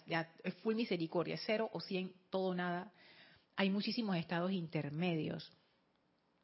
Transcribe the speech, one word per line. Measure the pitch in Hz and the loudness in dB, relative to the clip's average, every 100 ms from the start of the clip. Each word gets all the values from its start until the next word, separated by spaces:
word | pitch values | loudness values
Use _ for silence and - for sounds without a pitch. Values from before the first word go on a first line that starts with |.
| - | -2
ya | 165 160 - | -2 -2 -6
es | 190 - | -8 -2
full | 220 | 0
misericordia, | 220 240 175 165 175 156 170 | 0 2 0 2 0 0 -2
cero | - 214 226 | 0 0 0
o | 165 | -4
cien, | - 185 185 - - | -4 -4 -4 -8 -4
todo | 190 185 | 0 0
nada. | 180 180 175 208 - - - - - _ - | 2 0 -2 -4 -14 -20 -20 -20 -20 _ 2
Hay | 196 | 4
muchísimos | 208 220 220 214 170 | 4 0 -2 0 0
estados | 160 170 185 | 0 0 2
intermedios. | 190 165 156 143 151 180 160 - - - - _ _ _ _ _ _ _ _ | 0 0 -2 -2 0 2 2 0 -4 -8 -18 _ _ _ _ _ _ _ _